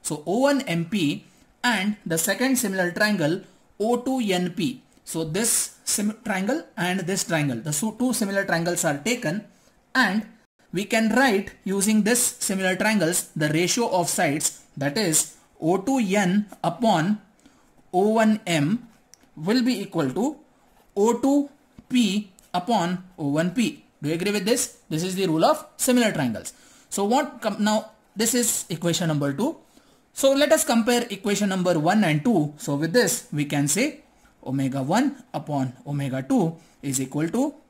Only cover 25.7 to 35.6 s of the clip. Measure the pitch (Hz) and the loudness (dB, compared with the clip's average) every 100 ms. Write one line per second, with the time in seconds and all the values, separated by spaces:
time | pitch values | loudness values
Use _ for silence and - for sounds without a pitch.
25.7 | - - 247 220 160 127 101 - - - | -4 2 4 2 0 -2 -4 -10 -18 -20
26.7 | - _ - 202 254 285 - 220 202 208 | -20 _ -4 0 2 0 -6 -6 -2 0
27.7 | 214 - _ _ 196 226 247 233 - - | 0 -2 _ _ -4 0 2 0 -2 -6
28.7 | 156 175 170 170 147 143 139 247 320 _ | -4 -2 0 0 0 -2 -2 -4 -4 _
29.7 | _ _ _ _ - 269 277 294 311 - | _ _ _ _ 0 2 4 4 4 4
30.7 | 226 226 240 240 196 - 202 202 190 180 | 2 4 2 0 -6 -2 0 0 0 2
31.7 | 170 151 214 180 151 247 202 147 - - | 2 4 4 4 2 2 2 0 -4 -4
32.7 | 143 165 165 165 - - 147 147 147 143 | -2 2 2 2 -2 -6 -4 -2 0 0
33.7 | 196 285 - _ _ _ _ - 135 135 | 2 -2 -4 _ _ _ _ -6 -2 -2
34.7 | 135 131 202 277 - - 151 151 143 | -2 0 2 0 -4 -12 -10 -4 -4